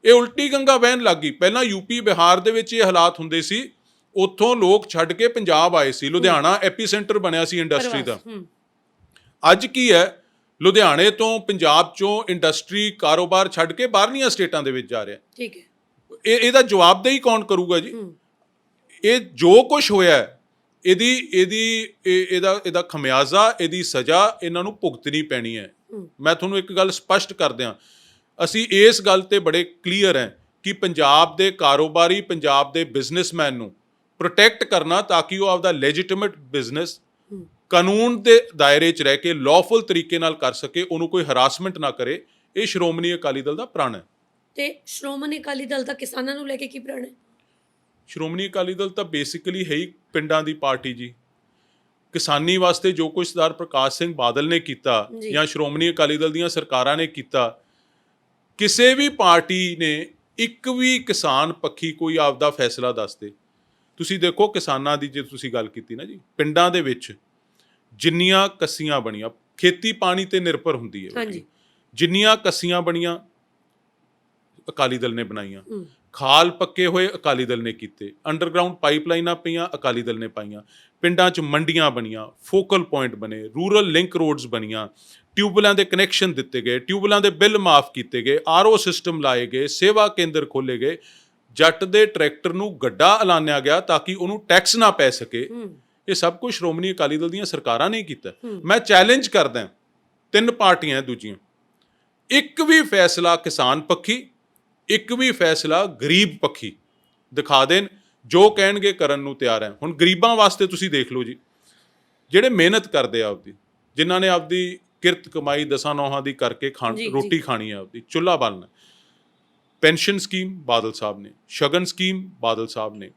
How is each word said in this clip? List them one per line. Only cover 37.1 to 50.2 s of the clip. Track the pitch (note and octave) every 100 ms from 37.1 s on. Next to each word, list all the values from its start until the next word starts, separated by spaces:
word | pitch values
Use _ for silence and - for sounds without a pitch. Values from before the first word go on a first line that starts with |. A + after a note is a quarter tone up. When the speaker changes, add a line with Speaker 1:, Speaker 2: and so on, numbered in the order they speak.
| _ _
Speaker 2:
ਹੂੰ। | G3+ E3+ _ _
Speaker 1:
ਕਾਨੂੰਨ | F3 F3+ G#3 A#3 A#3+
ਦੇ | G#3+ A#3 A#3+ D#3
ਦਾਇਰੇ | C#3+ D3 E3+
'ਚ | E3
ਰਹਿ | C#3 C#3
ਕੇ | E3+
ਲਾਫੁਲ | D#3+ C3+ E3 F#3 A3+
ਤਰੀਕੇ | A3+ E3+ E3 E3+
ਨਾਲ | E3 D3+
ਕਰ | C3
ਸਕੇ, | B2 C#3+ E3+ F3+
ਉਹਨੂੰ | D#3+ E3
ਕੋਈ | F3+
ਹਰਾਸਮੈਂਟ | D3 B2 C3+ - F#3 F#3
ਨਾ | C#3+
ਕਰੇ। | - B2 D#3+ _ _ _ -
ਇਹ | C#3+
ਸ਼੍ਰੋਮਣੀ | F#3 E3+ E3 F3
ਅਕਾਲੀ | F3 D#3 C3+
ਦਲ | C3+ D#3
ਦਾ | B3+
ਪ੍ਰਣ | - C3 G#2
ਹੈ। | - _ _ _ _ -
Speaker 2:
ਤੇ | C#4+ - -
ਸ਼੍ਰੋਮਣੀ | - C#4 C#4 D4 D4+
ਅਕਾਲੀ | C#4+ C4+ C4
ਦਲ | C#4
ਦਾ | C4
ਕਿਸਾਨਾਂ | C#4 C4 B3+ C4 C#4
ਨੂੰ | C#4
ਲੈ | C4+
ਕੇ | C4+
ਕੀ | C4
ਪ੍ਰਣ | B3+ C4 B3+
ਹੈ? | _ _ _ _ _ _ _ _ _ _
Speaker 1:
ਸ਼੍ਰੋਮਣੀ | - D#3+ F3 G3
ਅਕਾਲੀ | G3 F#3
ਦਲ | F#3 G3
ਤਾਂ | F#3+
basically | F#3 D#3 C#3+ E3+ F#3 F#3 E3+
ਹੈ | D3+
ਹੀ | F3+ _ _
ਪਿੰਡਾਂ | D#3+